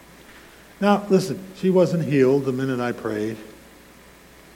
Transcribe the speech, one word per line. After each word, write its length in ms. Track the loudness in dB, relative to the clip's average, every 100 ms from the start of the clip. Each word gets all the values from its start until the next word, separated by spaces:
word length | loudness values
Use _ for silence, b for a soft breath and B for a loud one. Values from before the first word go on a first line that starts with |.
| -20 -20 B B B B B -2
Now, 260 | 2 2 4
listen, 340 | 2 2 -8 -10 -6
she 120 | 0
wasn't 360 | 2 2 0 0
healed 400 | 2 4 2 0
the 60 |
minute 280 | -4 -4 -4
I 120 | -4
prayed, 460 | -6 -6 -4 -6 -8 -16 -20 -20 -20 -20 -20 -20 -20 -20 -20 -20